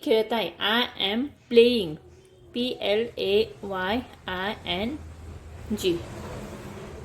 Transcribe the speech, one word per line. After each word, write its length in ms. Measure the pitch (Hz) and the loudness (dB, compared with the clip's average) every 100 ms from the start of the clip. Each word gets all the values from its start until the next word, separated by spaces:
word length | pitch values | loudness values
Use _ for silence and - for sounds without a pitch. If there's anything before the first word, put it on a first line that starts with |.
खेळत 300 | 294 220 220 | 2 4 4
आहे. 180 | 233 170 - | 0 -2 -2
I 520 | 202 233 - - 190 | 2 2 0 -2 -2
am 80 | 220 | 0
playing. 760 | 285 - - 233 240 240 170 156 - - - - - | -2 -8 6 8 8 6 0 -6 -14 -20 -20 -20 -8
पी 220 | 240 254 - | -4 -4 -2
एल 280 | 202 214 233 - | 0 0 0 -2
ए 280 | 190 202 220 - | 2 2 2 -4
वाय 360 | 196 190 185 240 - - - | -8 -4 -2 -2 -4 -10 -8
आय 280 | 180 196 - - | -4 -4 -4 -4
एन 300 | 180 226 302 - - - - - - - 208 | -2 -2 -6 -10 -14 -14 -14 -16 -12 -6 0
जी. 180 | 185 170 - - - - - - - - - - | 0 0 -4 -12 -10 -10 -12 -12 -14 -14 -14 -12